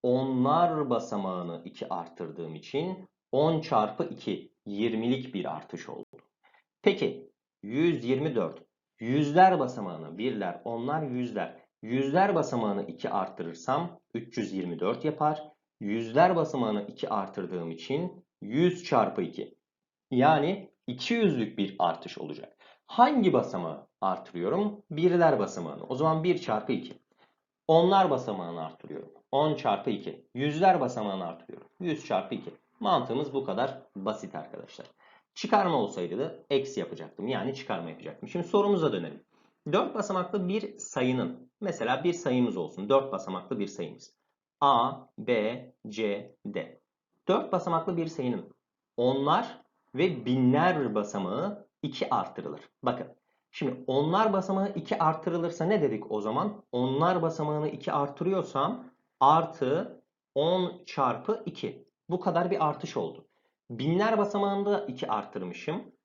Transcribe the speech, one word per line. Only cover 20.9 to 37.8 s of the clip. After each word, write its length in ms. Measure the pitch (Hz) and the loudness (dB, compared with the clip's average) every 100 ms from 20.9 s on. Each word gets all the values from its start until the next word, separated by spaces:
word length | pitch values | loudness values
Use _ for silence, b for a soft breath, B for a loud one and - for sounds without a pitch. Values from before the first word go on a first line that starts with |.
| 127 - | -8 -2
yüzlük 440 | 233 208 131 107 - | 2 4 2 -2 -2
bir 180 | 98 - | -4 0
artış 380 | 87 82 - - | 0 0 -10 -10
olacak. 400 | - - - _ b b _ | -10 -10 -14 _ b b _
Hangi 460 | - 262 277 190 | 6 6 8 6
basamağı 540 | 127 - 90 85 76 - _ | 4 2 -4 -6 -8 -16 _
artırıyorum? 800 | 95 92 - 87 90 170 208 208 _ | -2 -2 -6 -4 -2 0 -2 -4 _
Birler 480 | 151 175 175 165 135 | 2 4 6 6 4
basamağını. 440 | 95 - 82 71 | 0 -4 -8 -10
O 120 | - 127 | -8 0
zaman 280 | 160 160 | 2 2
bir 140 | 175 170 | 2 0
çarpı 340 | - 110 - | 0 -2 -2
iki. 220 | 117 - - _ b b b _ _ - | -4 -4 -16 _ b b b _ _ 6
Onlar 420 | 160 175 196 185 | 6 8 6 6
basamağını 560 | 151 120 98 85 85 80 | 2 -2 -6 -6 -8 -10
artırıyorum. 440 | - 82 76 - - _ | -12 -12 -12 -12 -20 _
On 240 | 135 156 147 | 2 2 2
çarpı 340 | 120 98 - | 0 0 0
iki. 360 | 104 - - _ | -4 -6 -12 _
Yüzler 460 | 123 143 151 190 180 | -2 -2 4 6 6
basamağını 480 | 123 113 107 95 87 | 2 -2 -4 -4 -6
artırıyorum. 400 | 82 - - - _ | -10 -14 -18 -18 _
Yüz 260 | 175 147 - | -4 -4 0
çarpı 300 | 98 - 110 | -2 -2 -8
iki. 160 | - - _ _ | -10 -18 _ _
Mantığımız 540 | 104 92 123 127 143 | 2 2 2 -4 -2
bu 100 | 135 | -4
kadar 380 | - 98 135 - - 98 | -2 -2 -2 -4 -14 -6
basit 400 | 98 107 95 82 | -4 -4 -8 -12
arkadaşlar. 520 | 76 50 - - - _ b b b - | -12 -14 -16 -18 -20 _ b b b -10
Çıkarma 400 | - 214 185 147 | 2 4 4 2
olsaydı 440 | 101 - 87 95 | 0 -2 -4 -4
da 160 | 156 - - | -4 -6 0
eksi 300 | 135 - - | 0 0 -6
yapacaktım. 480 | - - - - 104 | -6 -8 -14 -8 -4
Yani 280 | 120 113 135 | -2 -4 -6
çıkarma 340 | - 95 | -6 -6